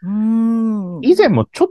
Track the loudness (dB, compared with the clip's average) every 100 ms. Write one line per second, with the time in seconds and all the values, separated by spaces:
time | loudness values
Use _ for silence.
0 | -8 -4 -2 0 0 0 -2 -4 -6 -4
1 | 2 4 4 2 0 -2 -2